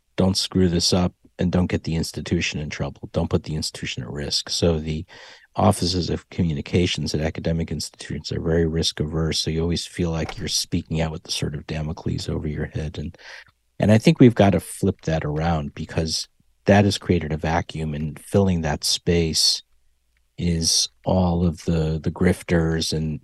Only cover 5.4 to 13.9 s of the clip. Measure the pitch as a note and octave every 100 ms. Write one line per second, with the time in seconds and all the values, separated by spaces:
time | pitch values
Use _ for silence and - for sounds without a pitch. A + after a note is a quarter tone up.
5.4 | _ - G2+ F#2+ F2+ F2+ D#2+ E2 - -
6.4 | E2+ C#2+ - F#2 F2 - D2 D2+ D#2 -
7.4 | D#2+ E2 - D2+ - - - D#2 - D#2
8.4 | E2 D#2+ E2 D#2+ D#2 - D#2 D#2+ D#2+ D2
9.4 | - D#2+ E2+ E2 - - E2+ E2 D#2 -
10.4 | E2+ - - F2 - D#2+ D#2+ D#2 - -
11.4 | D2+ D2 - D#2 D2+ - - E2+ - D#2+
12.4 | D2+ D2+ D2+ - D#2 - D2+ - - -
13.4 | - _ _ _ G3